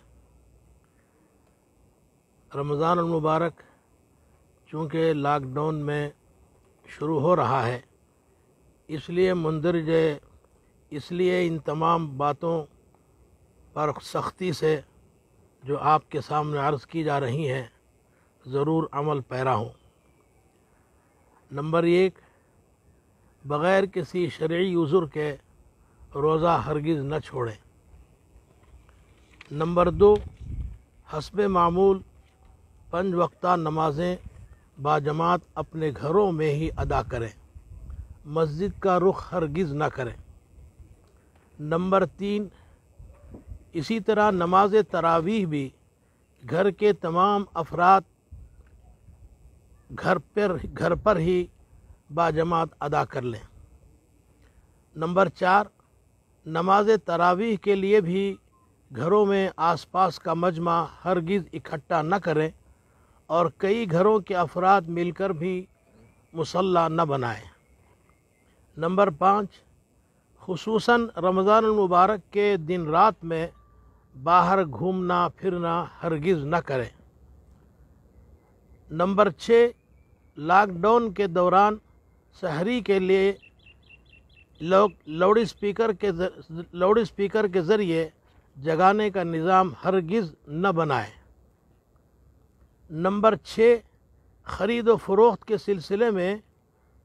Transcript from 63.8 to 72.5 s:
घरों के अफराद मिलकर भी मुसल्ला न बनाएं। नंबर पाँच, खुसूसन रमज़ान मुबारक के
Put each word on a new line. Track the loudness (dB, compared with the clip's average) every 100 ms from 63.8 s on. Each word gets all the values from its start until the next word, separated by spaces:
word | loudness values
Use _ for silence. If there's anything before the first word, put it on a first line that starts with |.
| 0
घरों | 2 4 2
के | 0 -2
अफराद | -2 0 4 4 2
मिलकर | -4 -4 -2 -4 -4
भी | -6 -6 -10 _ _ _ _ _ _
मुसल्ला | -8 -4 -2 2 2 2
न | 0 0
बनाएं। | -2 -4 -6 -14 _ _ _ _ _ _ _ _ _ _ _ _ -6
नंबर | -2 2 0
पाँच, | 2 2 2 -2 -10 _ _ _ _ _ _ _ _
खुसूसन | -10 -8 -4 0 2 2 0 -2
रमज़ान | 0 2 4 4 4
मुबारक | 2 4 6 4 2 -4
के | 0 0